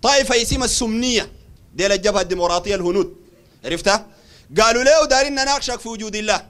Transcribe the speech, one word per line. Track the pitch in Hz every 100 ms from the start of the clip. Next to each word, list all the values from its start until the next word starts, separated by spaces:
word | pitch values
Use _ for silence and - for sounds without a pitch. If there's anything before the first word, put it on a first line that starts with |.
طائفة | 233 285 269 247
اسمها | 226 269
السمنية، | 247 - 233 220 254 233 147 - - - -
ديل | - 196
الجبهة | 202 196 202
الديمقراطية | 180 180 175 175 180
الهنود، | 196 175 190 180 - - _ _ _
عرفتها؟ | 127 165 202 208 - _ _ - - 156
قالوا | 220 233
له: | 262 311
"دارين | 302 262 285
نناقشك | 277 269 277 277 240
في | 226
وجود | 226 214 214
الله". | 214 190 -